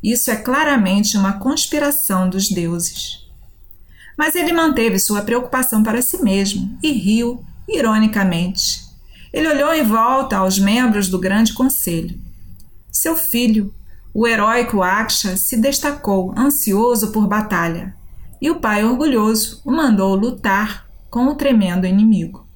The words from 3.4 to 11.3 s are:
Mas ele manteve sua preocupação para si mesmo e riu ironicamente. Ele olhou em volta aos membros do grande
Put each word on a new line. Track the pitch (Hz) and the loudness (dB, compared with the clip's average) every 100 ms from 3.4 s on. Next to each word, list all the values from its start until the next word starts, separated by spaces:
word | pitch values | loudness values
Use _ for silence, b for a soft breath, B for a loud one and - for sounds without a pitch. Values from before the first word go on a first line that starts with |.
| - - - - B B B - | -20 -20 -20 -20 B B B -4
Mas | 302 | -2
ele | 349 330 | 0 0
manteve | 339 320 269 226 190 | 2 2 2 2 0
sua | - 208 | 0 -2
preocupação | 208 240 254 262 254 220 | 0 -2 -2 -2 0 2
para | 220 220 | 2 2
si | 254 - | -2 0
mesmo | 262 190 196 202 190 240 | 0 2 0 -2 -6 -4
e | 311 | -2
riu | 262 180 220 240 247 - - - | 0 2 2 0 -6 -12 -16 -6
ironicamente. | 403 233 214 220 214 190 170 180 190 - - - - b b b | -2 2 4 2 2 0 0 -2 -2 -4 -4 -10 -20 b b b
Ele | - 311 | -2 0
olhou | 285 285 | 2 2
em | 320 | 2
volta | 233 226 233 269 269 196 | 2 2 2 2 0 0
aos | 190 190 | 2 2
membros | 196 226 254 208 185 | 2 4 2 2 0
do | 185 | 0
grande | 185 | 0